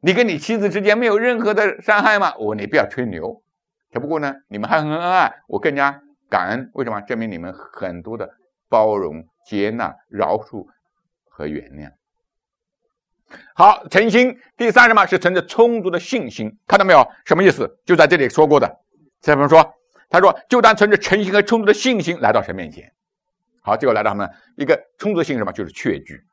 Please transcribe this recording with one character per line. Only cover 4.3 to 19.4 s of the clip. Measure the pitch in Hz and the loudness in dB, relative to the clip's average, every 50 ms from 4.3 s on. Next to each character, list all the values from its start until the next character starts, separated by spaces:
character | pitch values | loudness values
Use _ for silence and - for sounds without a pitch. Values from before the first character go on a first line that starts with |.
| 139 139 _ _ | -10 -10 _ _
你 | 104 104 | -12 -10
们 | 107 - | -6 -2
还 | - 160 | -2 -2
很 | 151 151 | -2 -2
恩 | 151 160 175 175 | -6 -4 -4 -2
爱， | 185 185 165 117 - _ _ _ | 0 0 0 0 -2 _ _ _
我 | - 101 | -8 -4
更 | - 156 143 | -4 -4 -2
加 | 139 139 139 139 - _ _ _ _ _ _ | 0 -2 -2 -2 -6 _ _ _ _ _ _
感 | - 98 90 90 | -4 -4 -2 -2
恩。 | 107 123 131 - _ | -6 -8 -8 -12 _
为 | - 135 | -10 -8
什 | 117 | -8
么？ | 110 104 | -8 -10
证 | 104 - 127 113 | -8 -10 -8 -8
明 | 113 110 | -8 -10
你 | 98 82 | -10 -12
们 | 82 90 92 | -12 -14 -16
很 | - - - - - - 92 85 87 | -16 -20 -20 -16 -12 -12 -12 -12 -12
多 | 85 110 113 113 | -14 -14 -12 -12
的 | 95 - _ _ _ _ _ _ _ _ | -14 -14 _ _ _ _ _ _ _ _
包 | - 113 110 110 107 101 | 0 2 2 2 0 -2
容、 | 95 80 73 80 82 82 _ _ _ | -4 -6 -8 -12 -18 _ _ _ _
接 | _ 107 101 98 107 | _ -6 -4 -4 -4
纳、 | 110 117 113 82 - _ _ _ | -4 -6 -8 -8 -8 _ _ _
饶 | - 101 101 76 90 110 | -6 -4 -2 -2 -2 -4
恕 | 110 _ - 107 - _ _ _ _ _ _ _ _ _ _ _ _ _ | -6 _ -18 -18 -18 _ _ _ _ _ _ _ _ _ _ _ _ _
和 | _ _ 76 76 | _ _ -12 -10
原 | 76 71 - 58 | -10 -12 -14 -16
谅。” | 67 73 76 67 _ _ _ _ _ _ _ _ _ _ _ _ _ _ _ _ _ _ _ _ _ _ _ _ _ _ _ _ - - _ _ _ | -20 -20 -20 -20 _ _ _ _ _ _ _ _ _ _ _ _ _ _ _ _ _ _ _ _ _ _ _ _ _ _ _ _ -20 -20 _ _ _
好， | - 170 202 202 - - - | 4 6 6 6 4 -4 -2
诚 | - 190 220 233 | 0 0 2 4
心。 | 190 233 247 254 - _ _ _ _ | 4 2 2 2 0 _ _ _ _
第 | _ 233 233 | _ -4 2
三 | 202 254 240 233 | 4 6 6 6
什 | 226 | 6
么？ | 214 196 | 4 2
是 | 180 - 185 | 2 0 -2
存 | - 180 185 | 0 0 -2
着 | 180 170 | -2 -4
充 | - - - 226 240 233 233 180 | -4 2 2 2 2 2 -2 -4
足 | 185 | -4
的 | 170 175 | -6 -6
信 | - - - 240 - 123 | -6 -4 -6 -6 -6 -8
心。 | - - 110 107 - _ _ | -10 -10 -10 -10 -10 _ _
看 | _ - 202 | _ 2 2
到 | 196 | 4
没 | 190 175 | 6 6
有？ | 147 123 - - _ _ | 6 4 4 -2 _ _
什 | - 151 | -2 0
么 | 170 196 | 4 4
意 | 185 | 4
思？ | - - 117 - - _ _ | 4 2 -4 -8 -8 _ _
就 | - 180 | 0 4
在 | 156 156 147 | 4 4 4
这 | - | 4
里 | 165 139 120 | 2 0 -2
说 | - - 156 147 | 2 2 4 4
过 | 151 143 | 4 2
的。 | 120 98 - _ _ _ _ _ _ _ _ _ | 2 0 -4 _ _ _ _ _ _ _ _ _
再 | _ - 147 | _ 2 2
怎 | |
么 | 139 | 4